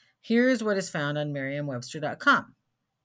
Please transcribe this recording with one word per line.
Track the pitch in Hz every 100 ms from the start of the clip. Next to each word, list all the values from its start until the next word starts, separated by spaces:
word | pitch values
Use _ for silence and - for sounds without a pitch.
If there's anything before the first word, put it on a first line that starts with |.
| _ _
here's | - 226 254 247
what | 214 196
is | 175
found | 165 147 147
on | 151
Merriam | 143 139 143 147
Webster | 123 - 156
dot | 147 -
com. | 285 233 - _ _ _ _ _